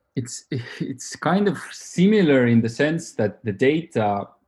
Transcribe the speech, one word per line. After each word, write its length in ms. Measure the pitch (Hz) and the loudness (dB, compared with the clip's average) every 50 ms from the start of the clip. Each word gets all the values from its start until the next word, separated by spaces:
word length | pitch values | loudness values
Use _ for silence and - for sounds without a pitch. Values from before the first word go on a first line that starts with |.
| _ _ - | _ _ -10
It's, 300 | 135 120 - - - - - | -10 -10 -8 -12 -16 -12 -10
<laughs> 40 | 151 120 117 - - - | -10 -10 -10 -10 -10 -10
it's 360 | - - - - - - - | -10 -10 -10 -12 -14 -16 -14
kind 320 | - - 151 175 202 208 202 | -6 -2 0 0 2 0 0
of 100 | 143 - - - | -2 -4 -10 -16
similar 760 | - - - - - 170 175 202 220 208 180 151 139 131 123 117 | -16 -18 -16 -10 0 2 4 4 6 4 4 4 4 4 4 6
in 140 | 117 117 | 4 4
the 80 | 117 113 | 4 2
sense 440 | 117 - 143 151 165 165 - - - | -2 0 0 0 0 -4 -6 -10 -4
that 300 | - 110 101 - - - | -2 -2 -2 -2 -6 -8
the 80 | 110 | -8
data 760 | 98 95 131 135 156 170 165 - - 120 107 104 101 101 98 - _ _ _ | -2 2 2 2 2 2 -2 -4 -4 -2 0 0 -2 -4 -6 -10 _ _ _